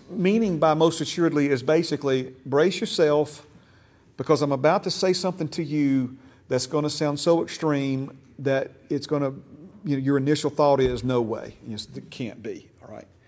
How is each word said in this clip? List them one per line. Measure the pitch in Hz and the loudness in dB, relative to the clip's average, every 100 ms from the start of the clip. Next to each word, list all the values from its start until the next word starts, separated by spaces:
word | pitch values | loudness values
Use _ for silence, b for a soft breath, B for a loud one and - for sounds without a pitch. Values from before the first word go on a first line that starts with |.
| - | -10
meaning | - 180 220 214 160 | -2 2 2 2 2
by | 160 | 2
"most | 156 165 160 | 4 2 2
assuredly" | 147 175 165 143 143 | -4 0 0 2 2
is | 131 | 0
basically, | 123 160 165 147 139 131 127 - 127 | 2 2 0 -2 0 -2 -2 -10 -2
brace | 139 180 180 | 2 2 2
yourself, | 220 - 151 147 147 - - b b b b b b - | -4 2 4 4 0 -6 -20 b b b b b b -6
because | 131 143 | 0 2
I'm | 143 | 2
about | 135 151 196 | 2 2 2
to | 190 | 0
say | - 190 | 0 0
something | 180 185 185 156 | 0 -2 -4 -6
to | - | -6
you | 147 151 143 135 127 B B B - | -2 0 2 2 0 B B B -4
that's | 127 131 | -2 0
gonna | 151 147 | -2 -2
sound | - 151 143 | -2 -2 0
so | 170 170 | 2 2
extreme | 170 - 156 143 139 131 135 - - - | 0 -4 -2 0 0 -4 -6 -12 -20 -6
that | 135 135 - - - | -2 0 -2 -10 -6
it's | 143 - | -6 -2
gonna, | 147 135 135 - - - - - | -2 -2 -6 -16 -20 -20 -10 -4
you | 139 | -2
know, | |
your | 135 139 | 2 2
initial | 135 147 147 | 2 0 0
thought | 147 143 139 | 2 4 4
is, | 127 123 | 2 0
"No | 127 123 | 0 0
way. | 113 110 - - 120 | 0 -4 -10 -16 -14
Yes, | 104 - 131 | -12 -12 -16
it | - | -14
can't | - 113 - | -10 -10 -10
be." | 107 85 - _ | -12 -12 -16 _
All | 113 | -18
right. | 107 - _ | -18 -20 _